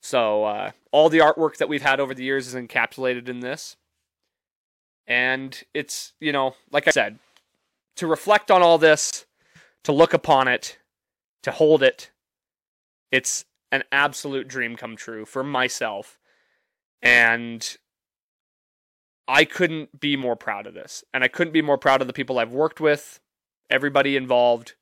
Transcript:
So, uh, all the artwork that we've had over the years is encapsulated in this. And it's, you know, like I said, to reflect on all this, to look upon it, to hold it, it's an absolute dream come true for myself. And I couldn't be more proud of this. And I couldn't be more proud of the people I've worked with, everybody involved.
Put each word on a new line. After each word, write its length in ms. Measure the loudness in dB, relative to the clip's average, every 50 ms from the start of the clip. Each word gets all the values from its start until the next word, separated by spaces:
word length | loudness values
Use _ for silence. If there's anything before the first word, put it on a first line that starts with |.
So, 440 | _ -2 -2 0 0 2 0 0 -2
uh, 260 | -2 -4 -6 -8 -10 -12 _ _ _
all 200 | 4 4 6 6
the 80 | 6 6
artwork 400 | 6 6 4 2 0 -2 -2 -2
that 100 | -4 -4
we've 140 | -4 -2 0
had 180 | 0 0 0
over 140 | 0 -4 -4
the 100 | -8 -4
years 240 | -4 -4 -4 -4 -6
is 60 | -10
encapsulated 760 | -12 -12 -6 -4 -4 -4 -4 -4 -6 -4 -4 -4 -4 -8 -12
in 120 | -12 -10
this. 360 | -10 -10 -12 -12 -14 -18 -20 _ _ _ _ _ _ _ _ _ _ _ _ _ _ _ _ _ _ _ _ _ _ _ _ _ _
And 560 | -2 0 0 2 0 -2 -2 -6 -10 -14 -16 -20 _ _
it's, 400 | -8 -8 -6 -10 -14 -14 -16 _ _
you 140 | -6 -4 -2
know, 240 | -2 -2 -4 -6 _ _ _
like 180 | -4 -2 0 0
I 20 |
said, 280 | 0 0 0 -2 -4 -14 _ _ _ _ _ _ _ _ _ _ _ _ _ _ _
to 100 | -8 -4
reflect 440 | -2 -2 -4 2 2 2 2 4 4
on 120 | 4 6 8
all 160 | 6 6 6
this, 480 | 8 6 6 6 2 -6 -8 -10 -14 _ _ _ _ _ _ -20 _ _ _ _ _
to 80 | -4 4
look 220 | 4 4 4 4
upon 340 | -2 _ 2 2 2 4 2
it, 300 | 0 -2 -4 -10 -18 _ _ _ _ _ _ _ _ _ _ _ _ _ _
to 100 | -10 -2
hold 300 | 0 2 4 4 4 4
it, 280 | 2 0 0 -16 -20 _ _ _ _ _ _ _ _ _ _ _ _ _ _ _ _ _ _ _ _ -4
it's 320 | -4 -4 -4 -10 -10 -12 _ _ _ _ _
an 140 | -6 -6 -4 _ -2
absolute 560 | 0 0 0 -2 -6 -12 -8 -8 -8 -10 -8
dream 260 | -8 -8 -8 -8 -8
come 220 | -12 -16 -16 -16
true 280 | -16 -16 -16 -14 -14 -14
for 200 | -12 -8 -8 -8
myself. 760 | -4 -2 -2 -2 -2 -4 -4 -6 -6 -6 -8 -12 -14 _ _ _ _ _ _ _ _ _ _ _ _ _ _ _ _ _ _ 2
And 720 | 4 6 6 6 4 2 0 -4 -10 -12 -12 -12 -14 -14 _ _ _ _ _ _ _ _ _ _ _ _ _ _ _ _ _ _ _ _ _ _ _ _ _ _ _ _ _ _ 0
I 160 | 2 2 2
couldn't 560 | 2 0 -2 -2 -2 -2 -6 -10 -12 _ -8
be 160 | -4 -4 -4
more 180 | -2 -2 -4 -4
proud 320 | -4 -6 -10 -8 -8 -10
of 80 | -14 -16
this. 300 | -18 -18 -16 -18 -20 -20 _ _
And 80 | -2 -2
I 60 | -2
couldn't 240 | 0 -2 -6 0 0
be 100 | -2 2
more 160 | 2 0 0
proud 220 | 2 2 2 2
of 60 | 0
the 60 | -4 -6
people 260 | -10 -8 -6 -4 -4
I've 140 | -4 -4 -2
worked 280 | -4 -4 -4 -4 -2
with, 400 | 0 0 0 0 -4 -18 -20 -20 _ _ _ _ _ _ _ _ _ _
everybody 460 | -2 0 0 0 0 0 0 2 0
involved. 580 | -2 -2 0 2 2 4 2 2 0 -4 -14 -20 _